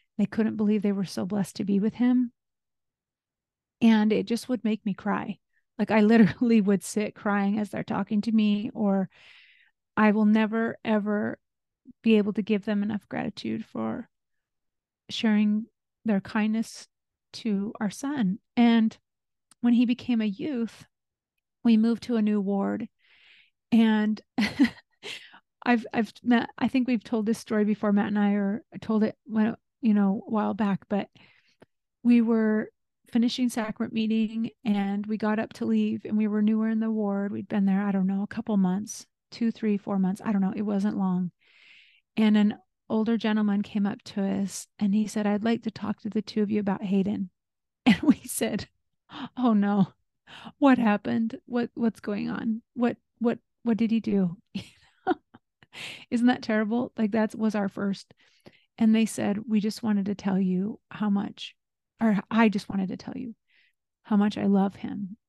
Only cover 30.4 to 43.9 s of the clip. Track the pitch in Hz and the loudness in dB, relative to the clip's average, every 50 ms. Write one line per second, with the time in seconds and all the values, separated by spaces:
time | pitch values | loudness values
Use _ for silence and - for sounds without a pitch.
30.4 | 208 208 208 190 226 202 196 - - - 208 196 208 - _ _ _ _ _ _ | -2 -2 -2 -2 -2 -2 -2 -4 -4 -4 -4 -4 -4 -6 _ _ _ _ _ _
31.4 | _ _ _ _ _ _ _ _ _ _ _ _ - 240 240 240 226 220 233 220 | _ _ _ _ _ _ _ _ _ _ _ _ 2 4 4 6 4 4 2 2
32.4 | 220 214 214 214 226 415 - _ _ _ _ _ _ _ - 247 226 247 - - | 2 2 2 0 -2 -4 -8 _ _ _ _ _ _ _ 0 2 2 2 0 0
33.4 | 254 240 - 247 214 214 214 - 220 - - 226 220 220 220 220 220 214 226 226 | -2 -2 -2 -2 -4 -4 -4 -6 -6 -4 -2 -2 -2 0 0 0 0 -2 -2 -4
34.4 | 226 - - _ - 247 208 202 196 196 202 202 208 214 220 202 - 214 214 214 | -6 -6 -8 _ -2 -2 0 0 0 -2 -2 -4 -4 -4 -4 -2 -2 -2 0 -2
35.4 | 226 - - - 233 226 220 220 214 214 220 220 - - 214 214 214 214 208 214 | -2 -6 -6 -6 -2 0 0 2 2 0 -2 -4 -6 -2 0 0 0 0 2 2
36.4 | 214 214 220 220 220 220 226 220 220 220 220 220 214 202 196 196 202 202 214 220 | 2 2 2 2 0 0 0 0 -2 -2 -2 -2 -2 -2 -2 -2 -4 -4 -6 -6
37.4 | 208 - 220 208 196 196 190 190 208 202 196 196 185 190 196 196 202 - - - | -6 -4 -2 0 2 2 2 2 0 0 0 0 0 0 0 -2 -4 -6 -6 -8
38.4 | 226 - 220 196 190 180 180 196 214 214 - - - _ _ _ _ _ - - | -4 -2 0 2 2 2 0 -2 -6 -8 -12 -16 -18 _ _ _ _ _ -8 -4
39.4 | 233 226 220 - - 214 208 196 - - 202 190 190 185 190 - - 233 214 196 | -2 -2 -2 -2 -2 -2 -2 -2 -2 -2 -2 0 0 0 -2 -4 -4 -2 0 0
40.4 | 190 185 - - 214 208 208 196 196 208 - 202 190 185 180 180 185 175 - _ | 0 0 -2 -4 -4 -2 -2 -2 -2 -2 -2 -2 -2 0 0 0 -2 -4 -8 _
41.4 | _ _ _ _ _ - - - _ _ _ _ _ _ - - 220 214 214 214 | _ _ _ _ _ -20 -20 -20 _ _ _ _ _ _ -2 2 2 4 4 4
42.4 | 208 208 - - _ _ _ _ _ - 226 220 220 208 233 220 - 220 214 214 | 4 2 0 -2 _ _ _ _ _ -4 -2 0 0 0 0 0 0 0 0 2
43.4 | 214 208 202 202 202 - - 214 202 208 | 2 2 0 0 -2 -2 -2 -2 0 -2